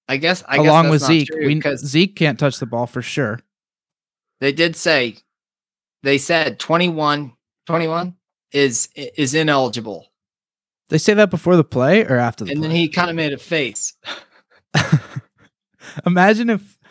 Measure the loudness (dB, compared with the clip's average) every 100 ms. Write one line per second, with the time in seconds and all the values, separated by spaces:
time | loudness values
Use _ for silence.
0 | -6 -2 -2 -2 -2 2 6 6 6 4
1 | 4 2 0 -2 -2 0 -2 -4 -2 2
2 | 2 2 -2 0 -2 -2 -6 -6 -4 -6
3 | -8 -4 -4 -6 _ _ _ _ _ _
4 | _ _ _ -6 -2 0 -2 0 -2 0
5 | -2 -8 _ _ _ _ _ _ _ _
6 | -2 0 0 0 -2 -6 -2 0 0 -2
7 | -2 -2 -6 _ _ _ -6 -4 -2 -4
8 | -6 -10 _ _ _ 0 0 0 -6 -8
9 | -10 -4 -2 0 2 2 0 -4 -10 -12
10 | -16 _ _ _ _ _ _ _ -4 -2
11 | 2 4 2 2 2 4 4 0 2 2
12 | 2 0 0 -4 -6 -4 -2 0 0 0
13 | -2 -2 -4 -6 -6 -4 -4 -6 -10 -12
14 | -16 -16 -18 _ _ _ _ -2 2 0
15 | 0 -16 -16 _ _ _ _ _ -20 -6
16 | -2 4 4 4 0 -2 -6 -20 _